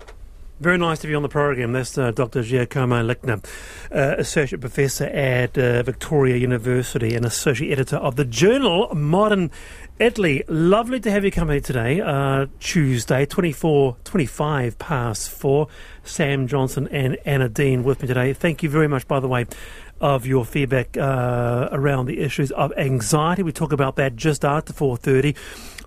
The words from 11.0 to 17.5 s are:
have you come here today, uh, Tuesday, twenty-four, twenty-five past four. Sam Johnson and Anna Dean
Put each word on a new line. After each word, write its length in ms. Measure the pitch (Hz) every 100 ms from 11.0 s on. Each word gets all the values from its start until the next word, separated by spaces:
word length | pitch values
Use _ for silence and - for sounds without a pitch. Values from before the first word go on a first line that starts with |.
| 214
have 120 | 202
you 60 | 196
come 180 | 180 160
here 100 | 143
today, 400 | - 127 113 -
uh, 460 | - 139 139 135 139 -
Tuesday, 680 | - 175 139 123 - 135
twenty-four, 760 | 143 - 175 135 165 143 135 120
twenty-five 760 | - 196 123 - 151 143 120 -
past 500 | - 135 120 104 -
four. 380 | - 139 143 151 - - -
Sam 460 | - - 143 139 123
Johnson 400 | 139 131 131 139
and 300 | 147 131 -
Anna 240 | - 139
Dean 360 | 123